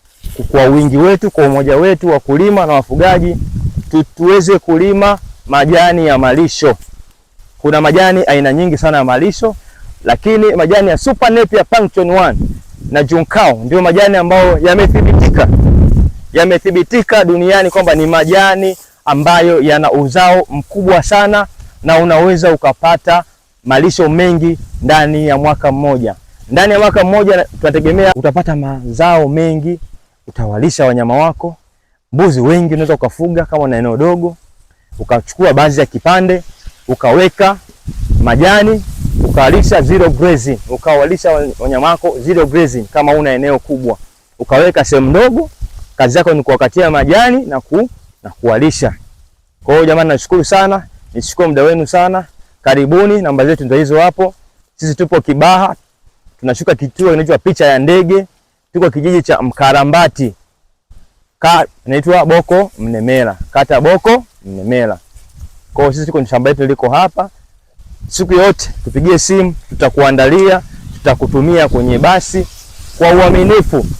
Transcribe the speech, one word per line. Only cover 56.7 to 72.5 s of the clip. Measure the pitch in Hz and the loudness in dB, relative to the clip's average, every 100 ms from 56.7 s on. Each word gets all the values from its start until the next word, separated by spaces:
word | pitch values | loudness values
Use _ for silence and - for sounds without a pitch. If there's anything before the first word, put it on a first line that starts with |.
kituo | 139 139 - 185 | -2 -4 -2 0
kinaitwa | 160 156 143 | 0 0 0
Picha | 185 - | 0 0
ya | 147 131 | 0 2
Ndege. | 143 180 175 196 190 _ _ _ _ | 2 2 2 0 -2 _ _ _ _
Tuko | 175 147 | -2 -2
kijiji | 147 160 175 | 0 0 0
cha | - - | 0 -2
Mkarambati. | 123 - 139 139 143 165 160 - 123 - _ _ _ _ _ - - _ _ _ | -4 -2 0 2 2 2 0 -2 -6 -8 _ _ _ _ _ -20 -20 _ _ _
Ka-, | 160 170 - _ - | 0 0 -2 _ -6
inaitwa | 139 165 180 | -4 0 2
Boko | 156 170 - 180 196 - | 2 0 2 0 0 -6
Mnemela, | 113 113 120 131 117 92 - | -8 -4 -2 0 -2 -6 -6
kata | 139 135 139 | -4 0 0
Boko | 151 185 226 240 - _ | 0 0 0 0 -4 _
Mnemela. | 98 95 98 123 113 95 _ - - - - - _ | -16 -12 -4 -4 -4 -6 _ -20 -20 -20 -20 -20 _
Kwa | - | -2
hiyo | 143 | -2
sisi | 139 | -2
tuko | 156 156 | -6 -6
shamba | 120 123 135 | -4 -2 -2
letu | 139 | -2
liko | 135 131 120 | -2 -2 -2
hapa. | 151 185 - 190 _ _ _ _ _ - - - | 0 -2 -4 -10 _ _ _ _ _ -20 -20 -14
Siku | - 180 | -8 0
yote | 180 196 - - - | 2 2 0 -8 -12
tupigie | - 139 165 165 | -8 -4 0 0
simu, | - 190 180 160 - | 0 0 -2 -6 -12
tutakuandalia, | - 131 - 139 135 131 180 190 185 - - - | -4 -2 0 0 2 2 2 2 0 -4 -18 -18
tutakutumia | - 143 123 135 135 151 170 147 | -4 -2 -2 -2 -2 0 0 0
kwenye | 123 123 120 | 0 -2 0
basi | 170 185 - 185 - | 2 0 -2 -6 -6